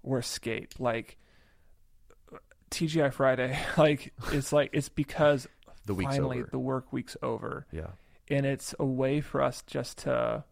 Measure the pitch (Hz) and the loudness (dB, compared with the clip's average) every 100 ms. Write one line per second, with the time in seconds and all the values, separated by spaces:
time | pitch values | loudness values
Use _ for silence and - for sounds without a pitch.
0 | - 131 113 - 117 110 - - 123 113 | -2 -2 -2 -6 -4 -6 -8 -4 0 0
1 | 107 - - - - _ - - - - | -4 -18 -20 -20 -20 _ -20 -20 -20 -20
2 | - - - - - _ - - 165 160 | -20 -20 -20 -20 -20 _ -12 -2 0 4
3 | 143 - 135 127 127 127 - - 151 147 | 2 4 2 4 0 -2 -2 4 6 4
4 | - - - 147 131 147 143 - 139 - | -4 -10 -2 -2 2 2 4 0 -2 -4
5 | 147 - 151 143 - _ - - - 98 | -4 4 6 6 0 _ -20 -16 -4 0
6 | 95 139 135 123 123 131 127 131 127 135 | 0 2 0 -2 -4 -4 -2 -2 -2 -6
7 | 123 - 131 113 - - - 80 85 95 | -6 -6 -4 -4 -6 -8 -8 -8 -10 -12
8 | - - - 139 139 135 - - 143 131 | -20 -20 -2 0 0 -2 -6 -2 -2 2
9 | 131 147 147 143 131 123 - 139 - - | 2 2 0 0 0 0 -8 -8 -6 -6
10 | - 123 117 113 - | -2 0 2 -2 -8